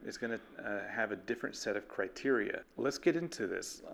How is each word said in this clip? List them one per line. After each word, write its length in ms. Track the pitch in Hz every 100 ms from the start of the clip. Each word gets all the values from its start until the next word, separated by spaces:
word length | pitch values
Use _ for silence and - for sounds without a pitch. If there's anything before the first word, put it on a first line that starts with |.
is 120 | - -
gonna, 220 | 117 113 - -
uh, 160 | 110 101 98
have 220 | 113 107
a 40 | 104
different 400 | - 117 - -
set 200 | 113 101
of 120 | -
criteria. 720 | - 95 - 139 123 101 - - -
Let's 220 | 131 -
get 180 | - 165
into 300 | 170 - 98
this. 360 | 92 - - -